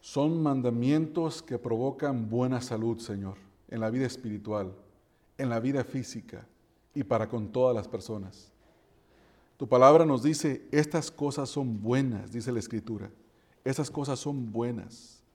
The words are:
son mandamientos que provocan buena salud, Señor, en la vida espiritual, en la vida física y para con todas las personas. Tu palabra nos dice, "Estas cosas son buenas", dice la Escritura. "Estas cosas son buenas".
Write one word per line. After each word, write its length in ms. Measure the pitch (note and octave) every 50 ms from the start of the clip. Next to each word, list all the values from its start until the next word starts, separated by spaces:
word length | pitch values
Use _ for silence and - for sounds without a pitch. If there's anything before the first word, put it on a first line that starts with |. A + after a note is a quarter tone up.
son 400 | _ - - C#3+ C#3+ D#3 E3 E3
mandamientos 1000 | D#3 D3 C#3 C3+ B2 B2 A#2 A#2+ A#2+ B2+ D3 D#3 D#3+ D#3 - F#3 D#3+ D#3+ - - -
que 160 | - B2+ A#2+
provocan 680 | - A#2+ A2+ A2 B2+ C3+ C#3 - D#3 C#3+ C3+ A#2+ A2+ G#2+
buena 320 | A2+ A#2+ B2 B2+ B2+ A#2+
salud, 360 | B2 - A#2+ A2 A2+ A#2 A2+
Señor, 380 | A2+ - - G#2 G2 G2 F#2+ F#2+ - - - _ _ _ -
en 100 | - A#2
la 120 | A2+ A2
vida 160 | A2+ B2+ C3+
espiritual, 680 | B2 B2+ - - A2 G#2+ G#2 - A2 G#2+ G#2 G2 F#2 F#2 - - - _ _ _ _ _ _ _ _ _
en 120 | - C#3 B2+
la 100 | A#2 A2+
vida 240 | A2+ C3 C#3 C#3 A#2+
física 640 | - - C3+ A#2 - - A#2 - - - A2+ G#2+ - _ _ _ _ _ _ _ _ _
y 80 | D3 C3+
para 260 | - B2+ A2+ A2 G#2+
con 220 | B2 A#2 G#2+ G2+
todas 240 | - B2+ B2+ B2+ B2
las 120 | A2+ -
personas. 640 | - - G#2+ F#2+ - A2+ G#2 F#2+ F#2+ - - - - _ _ _ _ _ _ _ _ _ _ _ _ _ _ _ _ _ _ _ _ _
Tu 100 | _ C#3
palabra 380 | G#2+ B2+ B2 B2+ C3+ D3+ E3 E3
nos 160 | D#3 C#3 B2
dice, 460 | A2+ D3 D#3+ D3+ - D#3 C3 - - -
"Estas 380 | - D3 D3+ D3+ D3+ E3 D3+ -
cosas 400 | - - C#3+ C#3+ C3+ - C#3 B2
son 320 | - D3 C#3 B2+ A2+ G#2
buenas", 500 | G2+ A2+ B2 C3+ C#3 C3 A2+ G2 G2 G#2
dice 200 | A2 A#2+ G#2 B2+
la 80 | B2 A#2
Escritura. 500 | G2+ - A#2 A2 G2+ A#2 A2+ G2+ F#2+ G2 - _ - _ _ _ _ _ _ _ _
"Estas 260 | C3 C3+ - D3 -
cosas 300 | - D3+ C#3+ C#3 C3+ B2
son 320 | - D3 C#3+ C#3 B2 A2+
buenas". 720 | G#2 A2+ A#2 A#2+ A#2+ A2 - - - - - - - - _ _